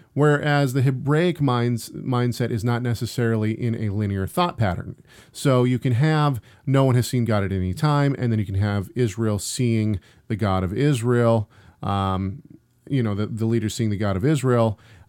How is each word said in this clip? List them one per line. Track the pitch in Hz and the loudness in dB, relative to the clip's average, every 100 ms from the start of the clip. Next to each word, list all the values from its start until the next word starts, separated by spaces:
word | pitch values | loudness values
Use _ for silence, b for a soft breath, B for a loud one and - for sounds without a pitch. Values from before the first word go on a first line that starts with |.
| b 135 | b 2
Whereas | 147 147 151 143 139 | 2 4 2 2 2
the | 131 | 2
Hebraic | 135 127 139 151 180 151 | 0 0 0 2 0 0
minds-, | 139 120 120 117 - | 0 2 0 -2 -6
mindset | - - 123 123 117 113 | -10 -4 0 0 -2 -2
is | 117 | -2
not | 120 120 | -2 -2
necessarily | 123 110 113 - 117 110 110 | -2 -4 -4 -2 0 0 -2
in | 110 120 113 | -2 -4 -2
a | 107 | -4
linear | 101 104 98 92 | -2 -2 -2 -4
thought | - 175 - | -2 -2 0
pattern. | 98 87 85 - b b b | -2 -2 -8 -16 b b b
So | - 143 127 | -4 2 2
you | 123 127 | 2 0
can | 135 | 0
have | 117 156 156 147 123 b b - | 2 2 2 0 -2 b b 0
no | 135 | 2
one | 135 123 | 4 2
has | 113 | 2
seen | 127 | 0
God | 113 104 | 0 0
at | 98 | 0
any | 95 92 | -2 -2
time, | 90 151 143 139 135 | 0 0 2 2 0
and | 120 | 0
then | 110 | 0
you | |
can | 104 98 | -2 0
have | 104 101 90 123 | 0 0 -4 -2
Israel | 117 110 110 101 | -2 0 -2 -2
seeing | - - 123 113 107 98 b b - | -4 -2 0 0 0 -2 b b -8
the | |
God | 104 104 92 | -2 0 0
of | 90 104 | 0 0
Israel, | 147 127 120 120 117 113 104 b b b | 0 2 2 4 4 2 0 b b b
um, | - 98 95 95 98 143 - - _ _ - | -4 -2 0 -2 -4 -6 -16 -20 _ _ -6
you | 135 | -2
know, | 110 | -2
the, | 101 107 | -2 -4
the | 113 113 | -2 0
leaders | 117 104 | 0 -2
seeing | - 110 | -2 -2
the | 98 | 0
God | 104 95 | 0 0
of | |
Israel, | 131 151 131 120 113 - b b | 0 0 2 4 2 0 b b